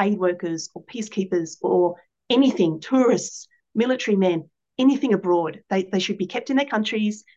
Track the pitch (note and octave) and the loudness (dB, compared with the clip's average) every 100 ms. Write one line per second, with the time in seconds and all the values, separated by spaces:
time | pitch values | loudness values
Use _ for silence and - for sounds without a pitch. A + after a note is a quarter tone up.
0 | G3+ G3+ F3+ F3+ F3 E3 - E3+ - A#3+ | 0 0 0 -2 -4 -6 -8 -16 -14 -12
1 | G#3+ - F#3+ F3+ D#3+ - F#3 F3+ F3 F3 | -8 -6 -2 -2 -4 -6 0 2 2 -2
2 | _ _ _ A#3+ C4+ - E3 D#3 - C4 | _ _ _ 2 4 4 0 0 -2 2
3 | A#3+ F#3 - - - _ _ G#3+ B3 B3+ | 4 2 -2 -14 -20 _ _ -2 0 0
4 | - G3 F#3 E3+ - _ _ - C4 C#4+ | 0 2 2 0 -4 _ _ 2 4 4
5 | B3+ G3 F#3 F3 D#3+ - _ F#3+ F#3 F#3+ | 2 0 2 0 0 -6 _ -4 -2 -2
6 | F#3 F#3+ F3+ A#3+ - C4+ C#4+ A3 G#3+ A3 | -2 -4 -4 -6 -2 -2 0 -2 -2 -2
7 | G#3+ G#3 - | -2 -4 -12